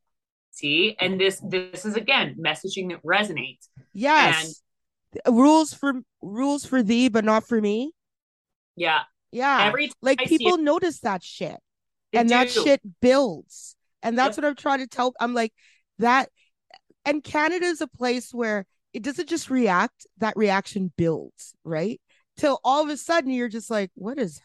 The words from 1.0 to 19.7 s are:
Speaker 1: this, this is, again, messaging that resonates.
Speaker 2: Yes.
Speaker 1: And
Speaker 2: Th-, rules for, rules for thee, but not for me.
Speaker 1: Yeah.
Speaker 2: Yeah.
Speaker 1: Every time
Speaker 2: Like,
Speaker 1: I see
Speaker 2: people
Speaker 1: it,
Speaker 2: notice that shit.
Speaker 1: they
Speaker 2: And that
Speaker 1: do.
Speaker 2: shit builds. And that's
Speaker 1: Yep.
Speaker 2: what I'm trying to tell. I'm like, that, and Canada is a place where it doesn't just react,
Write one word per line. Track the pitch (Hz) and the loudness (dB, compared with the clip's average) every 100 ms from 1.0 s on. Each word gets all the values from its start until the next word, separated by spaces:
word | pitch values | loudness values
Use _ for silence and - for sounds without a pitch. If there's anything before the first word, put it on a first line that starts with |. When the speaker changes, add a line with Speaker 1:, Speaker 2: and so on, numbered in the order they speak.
| 185 190 | -4 0
Speaker 1:
this, | 190 190 185 | 0 -2 -6
this | 185 185 - 214 | -6 -6 -10 -6
is, | 214 | -4
again, | 220 269 160 - | 0 0 0 -4
messaging | 160 151 185 - 185 | -4 -4 -6 -8 -8
that | 170 | -8
resonates. | 151 196 208 151 131 - _ - - | -2 0 0 -6 -10 -14 _ -20 -20
Speaker 2:
Yes. | 196 262 311 220 160 160 | -4 2 4 4 2 -2
Speaker 1:
And | 156 _ _ _ _ _ - - | -10 _ _ _ _ _ -4 2
Speaker 2:
Th-, | 226 | 6
rules | 277 311 311 | 8 8 4
for, | - 277 254 - _ | -2 -4 -4 -8 _
rules | 175 208 277 285 - | -12 -4 -2 -2 0
for | 262 | 0
thee, | 202 233 254 | 2 2 2
but | 220 | 2
not | 214 220 - | 2 2 2
for | 233 | 0
me. | 208 214 285 - _ _ _ _ _ _ _ - | 0 0 -4 -10 _ _ _ _ _ _ _ -6
Speaker 1:
Yeah. | 170 156 - _ _ | -2 -2 -4 _ _
Speaker 2:
Yeah. | 226 269 262 202 | -4 0 2 2
Speaker 1:
Every | 254 294 | 0 -4
time | - | -2
Speaker 2:
Like, | 247 269 | 0 0
Speaker 1:
I | 262 | 2
see | 320 | 2
Speaker 2:
people | 359 359 | 2 2
Speaker 1:
it, | |
Speaker 2:
notice | 294 330 359 - | 2 2 0 -4
that | 233 185 | -6 -6
shit. | - - 170 - _ _ _ _ _ | -8 -10 -10 -10 _ _ _ _ _
Speaker 1:
they | 233 | 0
Speaker 2:
And | 233 | 4
that | 240 254 | 4 4
Speaker 1:
do. | 226 | 2
Speaker 2:
shit | 226 277 202 170 | 4 4 0 2
builds. | 247 269 262 151 - - - - _ _ | 4 6 4 -2 -14 -20 -20 -20 _ _
And | 226 233 | -4 0
that's | 262 - | 0 0
Speaker 1:
Yep. | |
Speaker 2:
what | 294 | -4
I'm | 285 | -2
trying | 294 269 | -2 -2
to | 254 | -2
tell. | - 247 - | -4 -4 -2
I'm | 240 | -2
like, | 240 226 - _ _ _ - | -2 -4 -6 _ _ _ -2
that, | 226 262 - _ _ _ _ - _ _ - | 2 2 0 _ _ _ _ -20 _ _ -4
and | 294 | -4
Canada | - 302 311 359 349 | -2 0 0 0 -2
is | 320 | -4
a | 302 | -6
place | - 247 247 - | -4 -4 -2 -6
where | 240 226 208 190 _ _ | -6 -4 -4 -6 _ _
it | - | -10
doesn't | 220 277 302 | -8 -8 -6
just | 330 - | -6 -2
react, | 262 226 | 0 2